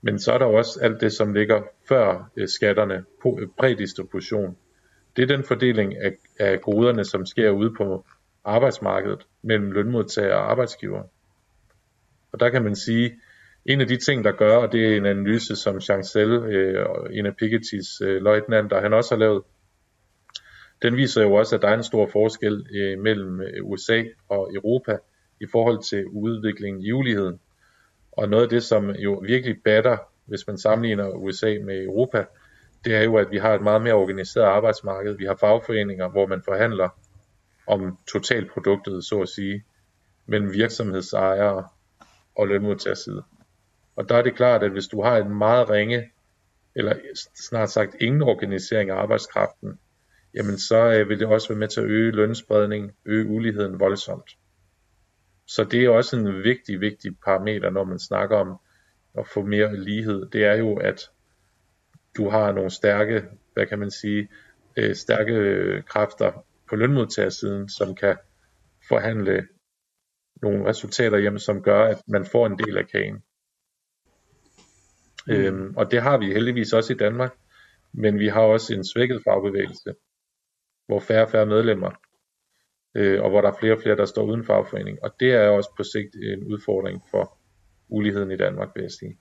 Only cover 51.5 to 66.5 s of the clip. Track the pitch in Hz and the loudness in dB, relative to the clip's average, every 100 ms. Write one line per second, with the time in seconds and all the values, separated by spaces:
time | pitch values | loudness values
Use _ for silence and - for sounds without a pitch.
51.5 | 107 107 - 110 107 113 107 107 113 - | -6 -4 -4 0 2 2 2 0 0 0
52.5 | 107 104 107 101 _ - 110 107 110 113 | 2 2 -2 -8 _ -4 -2 0 -2 -2
53.5 | 104 101 92 98 98 - 95 - _ _ | -2 -4 0 0 0 -6 -12 -14 _ _
54.5 | _ _ _ _ _ _ _ _ _ _ | _ _ _ _ _ _ _ _ _ _
55.5 | - 107 120 123 113 127 127 104 95 104 | -4 0 2 6 4 4 -2 -2 0 0
56.5 | 123 - 98 104 101 101 90 - 95 101 | -2 -4 -4 -4 -6 -14 -8 -2 -2 0
57.5 | 104 95 92 95 90 - 101 98 107 92 | -4 -2 -2 -4 -6 -4 -4 0 0 0
58.5 | 92 _ _ _ _ _ - 107 - 101 | -6 _ _ _ _ _ -10 -6 -6 -2
59.5 | 104 107 101 95 104 110 101 95 107 104 | 0 0 -2 -6 -6 -4 -6 -4 0 2
60.5 | 107 113 101 98 95 - _ _ _ _ | 2 0 0 -2 -4 -14 _ _ _ _
61.5 | _ _ _ _ _ _ - 104 110 104 | _ _ _ _ _ _ -6 0 2 2
62.5 | 98 95 - 104 101 107 113 92 - _ | 0 -4 0 0 2 0 -2 -4 -20 _
63.5 | - 101 104 104 - 107 104 101 - _ | -4 -4 -4 -8 -8 -4 -4 -6 -14 _
64.5 | _ _ - 107 98 - 110 107 113 101 | _ _ -2 -2 -2 -2 0 2 0 0
65.5 | 95 95 98 - - 208 - 101 - _ | 0 -2 -4 -4 -2 -2 0 -2 -2 _